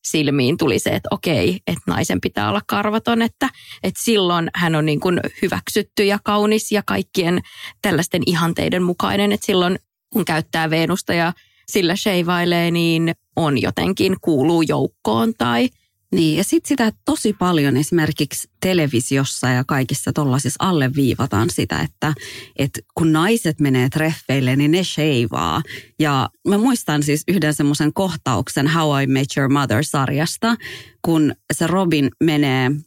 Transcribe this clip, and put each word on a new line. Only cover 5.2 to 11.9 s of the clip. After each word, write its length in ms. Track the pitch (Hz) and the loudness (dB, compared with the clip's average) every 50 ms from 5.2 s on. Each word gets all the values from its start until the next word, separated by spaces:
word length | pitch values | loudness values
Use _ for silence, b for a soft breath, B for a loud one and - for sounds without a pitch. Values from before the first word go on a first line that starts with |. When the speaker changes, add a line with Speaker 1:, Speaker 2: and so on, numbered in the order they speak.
| - - - - | -2 -6 -4 -4
Speaker 1:
hyväksytty 640 | - 180 - 185 - - - 208 196 _ _ - 208 | -2 -2 -2 -4 -6 -2 -4 -4 -4 _ _ 0 2
ja 140 | 196 202 208 _ | 2 0 0 _
kaunis 480 | - 208 208 208 208 214 220 - - | 0 0 2 2 2 2 0 0 0
ja 100 | 214 202 202 | -2 -2 0
kaikkien 540 | - 196 196 190 _ - 185 175 170 180 185 B B B B B B B B | -2 -4 -4 -4 _ -2 0 0 2 0 0 B B B B B B B B
tällaisten 400 | - 208 175 143 175 - - 175 - | -2 0 0 0 0 0 -2 -2 0
ihanteiden 560 | - 175 160 170 165 170 - - 165 175 180 | 0 0 0 0 0 -2 -2 -2 -2 0 0
mukainen, 500 | 185 180 180 - - 190 202 202 202 202 | 0 0 0 -2 -2 -2 0 0 2 0
että 140 | 202 208 - | 0 -2 -2
silloin 320 | - 196 185 175 175 185 - _ _ _ _ _ _ | 0 2 2 2 2 -2 -4 _ _ _ _ _ _
kun 140 | - 226 170 | -2 -2 0
käyttää 460 | - 165 151 131 _ - 165 165 156 | 0 -2 -2 -2 _ -2 -2 0 0
Venusta 440 | 160 165 165 160 175 196 - - 175 | 0 0 0 0 -2 -4 -2 -2 0
ja 180 | 170 165 170 180 b b b b b b | 0 0 -2 -2 b b b b b b
sillä 300 | b - 214 180 160 | b 0 0 2 2